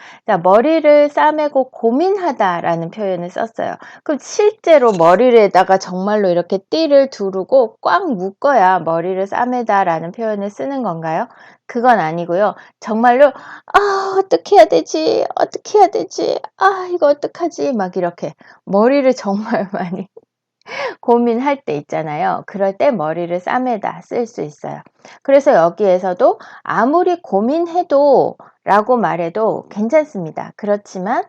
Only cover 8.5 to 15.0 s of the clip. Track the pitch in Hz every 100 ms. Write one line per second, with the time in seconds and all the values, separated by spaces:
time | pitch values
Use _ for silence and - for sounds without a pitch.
8.5 | 262 185 185 160 165 170 185 196 - 247
9.5 | 247 226 202 185 165 165 214 226 208 202
10.5 | 208 262 277 226 165 160 165 240 - -
11.5 | _ - 240 247 220 156 170 175 175 208
12.5 | 175 - _ - 220 247 240 285 - -
13.5 | - - - 403 392 392 381 381 - -
14.5 | 403 320 - - 320